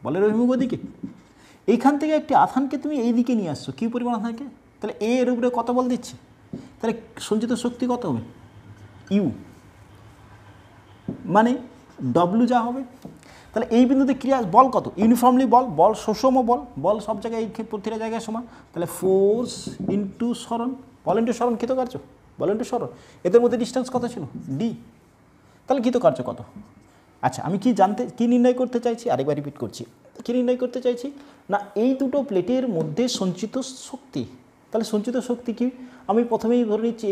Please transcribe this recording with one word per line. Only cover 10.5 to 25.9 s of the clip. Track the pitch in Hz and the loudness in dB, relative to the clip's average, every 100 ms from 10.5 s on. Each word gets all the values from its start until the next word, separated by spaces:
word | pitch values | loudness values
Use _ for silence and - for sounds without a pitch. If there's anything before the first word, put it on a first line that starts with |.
| - - - - - - - | -20 -20 -20 -20 -14 -12 -10
মানে | - 190 233 262 - - - - 127 | 0 4 4 0 -6 -20 -20 -8 0
ডব্লিউ | 143 175 220 233 | 2 4 4 4
যা | 247 | 2
হবে। | 233 254 262 - - - - - - | 0 -6 -10 -16 -20 -20 -20 -20 -8
তাহলে | 220 - 226 | -6 2 4
এই | 254 | 6
বিন্দুতে | 269 269 | 6 2
ক্রিয়া | 269 247 269 | 0 0 0
বল | 208 208 262 | 4 6 6
কত? | 233 135 - | 4 -4 0
ইউনিফর্মলি | 220 240 247 247 262 | 4 6 6 6 6
বল, | 233 | 4
বল | 254 151 185 | 4 4 4
সুষম | 214 - 214 262 262 | 4 -2 0 2 2
বল, | 233 247 277 - | 2 0 -2 -4
বল | 160 214 | 0 0
সব | 208 214 | -2 -6
জায়গায় | 233 226 | -4 -4
এই | 220 | -6
ক্ষে-, | - - | -6 -8
প্রতিটা | 214 220 220 | -6 -6 -6
জায়গায় | 220 226 | -6 -6
সমান। | - 220 240 - - | -6 -8 -10 -18 -14
তাহলে | - 170 | -8 -6
ফোর্স | - 185 190 196 220 240 - - - | -2 2 4 4 2 -2 -8 -12 -8
into | 185 196 196 - 233 | -2 -2 -2 -4 -4
সরণ, | 233 - 233 240 262 - - | -4 -4 -4 -4 -6 -14 -10
বল | - 196 | -2 0
into | 233 | 0
সরণ | 233 247 226 | 0 0 0
কৃতকার্য, | 233 262 254 - - - _ - | -2 -2 -2 -6 -16 -20 _ -4
বল | 147 | -2
into | 214 | 0
সরণ। | 240 247 127 - - - | -2 -4 -6 -10 -20 -6
এদের | 175 233 | 4 6
মধ্যে | 240 233 | 6 2
ডিসটেন্স | 240 262 247 | -2 -2 -2
কত | 247 | -4
ছিল? | 233 214 139 - - 135 | -4 -8 -10 -10 -8 -4
ডি। | 226 226 - - _ _ _ _ _ _ - | -4 -6 -16 -20 _ _ _ _ _ _ -2
তাহলে | 277 | 0
কৃতকার্য | 233 | 2